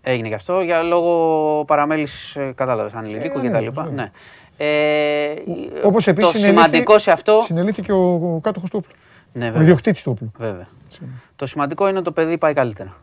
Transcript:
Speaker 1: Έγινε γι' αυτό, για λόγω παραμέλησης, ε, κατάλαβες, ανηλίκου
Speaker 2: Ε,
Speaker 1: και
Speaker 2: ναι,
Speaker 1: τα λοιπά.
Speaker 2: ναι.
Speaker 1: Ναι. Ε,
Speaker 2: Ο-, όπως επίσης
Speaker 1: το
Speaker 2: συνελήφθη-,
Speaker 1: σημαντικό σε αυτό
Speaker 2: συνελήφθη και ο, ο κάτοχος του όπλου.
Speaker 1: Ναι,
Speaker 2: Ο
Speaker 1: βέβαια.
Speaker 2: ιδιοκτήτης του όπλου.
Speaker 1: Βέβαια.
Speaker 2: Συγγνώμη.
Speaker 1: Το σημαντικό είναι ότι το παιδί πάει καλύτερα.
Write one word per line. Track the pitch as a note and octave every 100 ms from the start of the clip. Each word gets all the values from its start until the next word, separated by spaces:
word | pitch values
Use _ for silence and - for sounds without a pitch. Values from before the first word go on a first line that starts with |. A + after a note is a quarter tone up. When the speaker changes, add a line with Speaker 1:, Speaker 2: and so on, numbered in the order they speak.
Speaker 1:
Έγινε | C3+ B2+ A2+
γι' |
αυτό, | G#2+ - F3+
για | F3 E3
λόγω | E3 F3 E3+ E3+ E3 D#3 D3+ D3+ D3
παραμέλησης, | D3 D3 D#3 D3 - - C#3+
ε, | C3+ B2+
κατάλαβες, | C3 A#2 G#2+
ανηλίκου | A2 A2 A2 - C#4
Speaker 2:
Ε, |
Speaker 1:
και | B2+
Speaker 2:
ναι, |
Speaker 1:
τα | A2+
λοιπά. | A2 C3
Speaker 2:
ναι. | D#3+
Speaker 1:
Ναι. | C#3 G#2+ _ - - _ _
Ε, | D3+ D3+ D3+ D3+ D3 D3 D3 D3+ - E3+ - D3+
Speaker 2:
Ο-, | G3+
όπως | G#3+ G3
επίσης | E3+ F#3
Speaker 1:
το | A3
Speaker 2:
συνελήφθη-, | G3+ G3 E3
Speaker 1:
σημαντικό | E3 B3 G#3+
σε | G#3
αυτό | E3 - G#3+ A3+
Speaker 2:
συνελήφθη | E3 F#3+ A3
και | F#3+
ο, | G3 F3+ F3 F3 D#3+
ο |
κάτοχος | G#3+ G3+ F3
του | G#3+
όπλου. | - _ _ _ _
Speaker 1:
Ναι, | A#2+
Speaker 2:
Ο | A#2+
Speaker 1:
βέβαια. | A2+
Speaker 2:
ιδιοκτήτης | D#3 E3 - F3+
του | - A2+
όπλου. | A2+ -
Speaker 1:
Βέβαια. | A2+ F#2 - _ _
Speaker 2:
Συγγνώμη. | - C3+ B2+ _ _
Speaker 1:
Το | C3+
σημαντικό | D#3 C#3+ D#3+ G3
είναι | F#3+
ότι | F3
το |
παιδί | E3 D#3+ E3
πάει | D#3+
καλύτερα. | D3 B2 G2+ G2 -